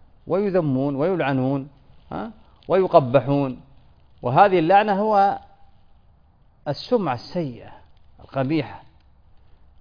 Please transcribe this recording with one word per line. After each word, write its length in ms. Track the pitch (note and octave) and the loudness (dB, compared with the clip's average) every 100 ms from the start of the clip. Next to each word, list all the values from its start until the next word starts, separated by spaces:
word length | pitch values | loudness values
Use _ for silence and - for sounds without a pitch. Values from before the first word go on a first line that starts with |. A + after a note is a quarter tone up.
| - - - | -20 -18 -4
ويذمون 680 | F3+ G#3 E3+ D#3 C3 C#3+ C3+ | -2 0 0 2 0 0 0
ويلعنون، 720 | E3+ F3 C#3 C3+ C3 C#3 C#3+ - - - - | -2 0 0 0 0 -2 -6 -18 -20 -20 -12
ها؟ 200 | - A3 - - - - | -10 -10 -14 -20 -16 -2
ويقبحون. 920 | F#3 F3+ E3+ B2+ C3+ A#2+ C#3+ C3+ B2 - - - - _ - | 0 4 2 4 0 2 -2 -2 -8 -16 -20 -20 -20 _ -10
وهذه 380 | B2 D3 G3+ F#3 | 0 4 4 4
اللعنة 340 | D#3+ G3 G#3+ | 4 4 4
هو 460 | F#3+ G#3+ G3+ G3 - - - - - - - _ _ _ _ _ _ D3 | 0 0 2 2 -2 -12 -20 -20 -20 -20 -20 _ _ _ _ _ _ -8
السمعة 460 | C#3 - A#3+ E3 | -8 -2 -2 0
السيئة 560 | A#2+ - F3+ D3 A2 G2 - - - - - | -6 -6 -6 -6 -10 -18 -20 -20 -20 -20 -20
القبيحة. 640 | - C3+ C3 D#3 A2+ - - _ _ _ - - - - - - | -10 -4 -2 -2 -4 -12 -20 _ _ _ -20 -20 -20 -20 -20 -20